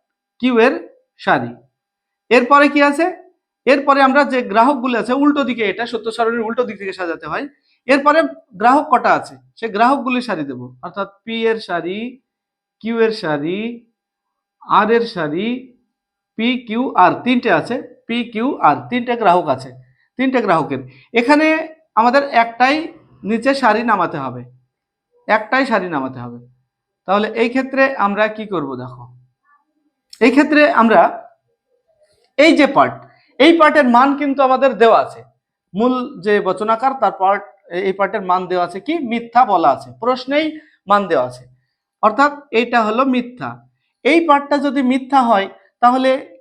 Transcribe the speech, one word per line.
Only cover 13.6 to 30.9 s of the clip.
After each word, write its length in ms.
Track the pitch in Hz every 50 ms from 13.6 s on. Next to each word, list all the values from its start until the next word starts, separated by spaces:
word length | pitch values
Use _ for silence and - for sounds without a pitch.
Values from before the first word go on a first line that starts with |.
| 226 240 240 233 - _ _ _ _ _ _ _ _ _ _ _ _ _ _ _ -
আর 260 | - 165 190 214 214
এর 140 | 233 233 233
সারি, 400 | 226 - 180 156 147 151 175 214 240 247 254 - - _ _ _ _ _ _ _ _ _ _ _ _ _
পি 100 | 220 226 247 254 254 -
কিউ 160 | 202 220 240 262 - -
আর 140 | 180 180 165 - - -
তিনটে 260 | 240 254 247 - 220
আছে, 240 | 170 147 - - 240 277 - - - _ _
পি 140 | - 233 240 233 240
কিউ 160 | - 220 240 285 - -
আর 160 | - 151 143 127 -
তিনটে 260 | - 240 247 240 254 240
গ্রাহক 320 | 233 214 180 175 180 156 151
আছে, 200 | 127 127 131 131 - - _ _ _ _ _ _ _ -
তিনটে 200 | 262 262 262 240
গ্রাহকের। 400 | 214 196 170 160 139 156 135 123 - - - _ _ _ -
এখানে 340 | 233 240 277 294 302 311 311 311 311 - - - _ _ _ _
আমাদের 280 | 220 233 240 247 285 277 - - 233
একটাই 360 | 233 233 - - 254 269 294 320 330 - - - _ _ _ _ -
নিচে 280 | 196 233 226 233 269 269
সারি 260 | 277 262 220 214 226 240
নামাতে 340 | 240 208 185 165 165 165
হবে, 240 | 147 135 127 123 123 120 - _ _ _ _ _ _ _ _ _ _ _ _ _ _ _
একটাই 380 | - 208 214 214 - 254 262 269
সারি 220 | - 226 196 180 180
নামাতে 300 | 160 139 131 131 127 127
হবে। 200 | 120 120 120 120 120 _ _ _ _ _ _ _ _ _ _ _ _
তাহলে 200 | 180 196 208 214 214 -
এই 140 | 233 247 233
ক্ষেত্রে 340 | 247 269 262 269 269 269 269 269 269
আমরা 260 | - 202 202 202 202 214
কি 160 | 214 214 220 214
করব 220 | 208 190 160 139 135 131
দেখো, 280 | 123 123 123 - - - - - _ _ _ _ _ _ _ _ _ _ _ _ _ _ _ _ _ _ _ - _
এই 100 | 220 269
ক্ষেত্রে 300 | 247 285 302 - 294 302 294 285 -
আমরা 280 | 233 226 226